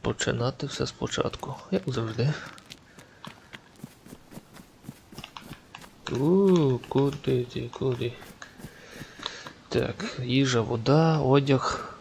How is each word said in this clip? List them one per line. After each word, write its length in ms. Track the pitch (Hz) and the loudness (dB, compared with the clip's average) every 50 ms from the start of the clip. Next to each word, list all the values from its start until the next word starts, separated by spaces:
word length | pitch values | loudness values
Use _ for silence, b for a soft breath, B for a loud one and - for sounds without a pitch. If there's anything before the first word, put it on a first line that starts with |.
починати 640 | - 117 110 - - 131 127 120 120 127 131 - - | -2 -4 -4 -2 -2 -2 0 0 0 -2 -2 -4 -8
все 200 | - - - - | -8 -4 -4 -4
спочатку, 680 | - - - - - - - - - - - - - 127 - - - | -4 -4 -6 -6 -6 -2 -2 -2 -2 -4 -6 -10 -12 -12 -12 -8 -4
як 100 | 190 190 - | -4 -4 -2
завжди. 460 | - 123 113 113 110 107 117 120 147 151 - - - - - - - - - B B B B B B B B B - - - - - - - - - - - - - - - - - - - - - - - - - - - - - - - - - - - - - - - - - - - - - - - - - - - - - - - - - | -2 -4 -4 -4 -4 -2 0 0 0 0 -2 -8 -14 -16 -18 -20 -20 -20 -20 B B B B B B B B B -20 -20 -20 -20 -20 -20 -20 -20 -20 -20 -20 -20 -20 -20 -20 -20 -20 -20 -20 -20 -20 -20 -20 -20 -20 -20 -20 -20 -20 -20 -20 -20 -20 -20 -20 -20 -20 -18 -18 -18 -16 -16 -18 -18 -18 -20 -20 -20 -20 -20 -20 -20 -20 -20 -12 -8 -6
У, 680 | 139 123 139 156 180 196 202 190 180 175 151 135 127 120 - - | -2 0 2 4 4 6 6 6 6 6 6 4 2 0 -2 0
куди 540 | - 135 139 143 143 143 - 135 131 123 123 | 0 2 2 2 0 -2 -2 0 0 0 0
ти, 260 | 120 - 127 123 117 - | -2 -6 -8 -8 -8 -6
куди? 400 | - 131 131 123 120 117 120 120 - - - - - B B B B B B B B B B B B B B B B B B B B B B B B - - | -4 -2 -2 -2 -2 -4 -6 -6 -10 -18 -20 -18 -20 B B B B B B B B B B B B B B B B B B B B B B B B -14 -2
Так, 500 | - 127 123 127 113 - - 233 - - | 0 0 0 0 -4 -8 -8 -10 -8 -8
їжа, 420 | 127 127 123 135 139 131 127 117 | -4 2 4 4 4 4 2 2
вода, 580 | 107 - 120 117 113 123 139 156 160 160 160 151 | 2 2 -2 -2 4 4 6 6 6 6 4 4
одяг. 760 | 139 127 135 143 139 139 139 127 - - - - - - - - | 4 6 6 6 6 6 2 4 4 0 -4 -4 -6 -10 -14 -16